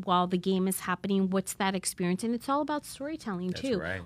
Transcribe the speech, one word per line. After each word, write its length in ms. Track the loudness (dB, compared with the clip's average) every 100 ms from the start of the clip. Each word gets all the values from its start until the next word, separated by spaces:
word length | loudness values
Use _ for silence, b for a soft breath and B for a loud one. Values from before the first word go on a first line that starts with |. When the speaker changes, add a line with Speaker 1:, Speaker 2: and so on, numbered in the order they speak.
Speaker 1:
while 220 | 2 4 4
the 100 | 2
game 280 | 2 2 2
is 140 | 0
happening, 480 | -4 -2 2 2 4
what's 240 | 2 0
that 200 | -2 0
experience? 500 | 0 -4 -2 0 0
And 100 | 0
it's 140 | -2 0
all 140 | 0
about 240 | 0 -2 -6
storytelling, 640 | -10 -8 -8 -6 -4 -4
Speaker 2:
That's 120 | -2
Speaker 1:
too. 200 | -2 -2
Speaker 2:
right. 200 | -2 -6